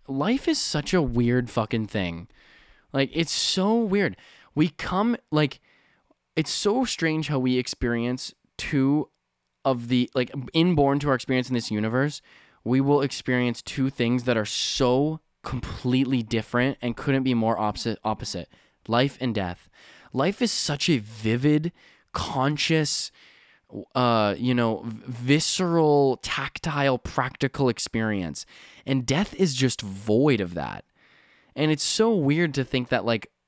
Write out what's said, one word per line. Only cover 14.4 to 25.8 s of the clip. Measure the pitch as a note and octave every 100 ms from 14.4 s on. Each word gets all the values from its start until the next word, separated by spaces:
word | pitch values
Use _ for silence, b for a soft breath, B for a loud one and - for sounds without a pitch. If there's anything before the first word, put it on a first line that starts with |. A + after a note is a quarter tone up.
so | G#2 - - - B2+ B2+ D3+ D#3 _ _
completely | - B2+ - - B2+ B2+ B2+ C3
different | A2 A2+ G#2+ A#2+ B2+ -
and | B2 A2+
couldn't | - C3+
be | C3 A#2+
more | A2 G#2+
opposite, | G#2+ G#2 A#2 G#2+
opposite. | A2 G#2+ - F2+ D#2+ b b b -
Life | A#2 C#3 -
and | B2+ G#2+
death. | F#2 F2 _ B B B B
Life | B2 D#3 G3+
is | B3
such | - - C#3+ -
a | C#3+
vivid, | G#2 A2 A2 A#2 C#3+ D3+ E3 - b b b
conscious, | - - C3+ C3+ D3+ - D#3+ D3 - - b b b b b b G#2 -
uh, | B2+ B2 A#2 G#2 G2
you | B2 B2
know, | A#2 A2 A#2
v-, | A2+ C3
visceral, | A#2 B2 D3 - - F3+ E3+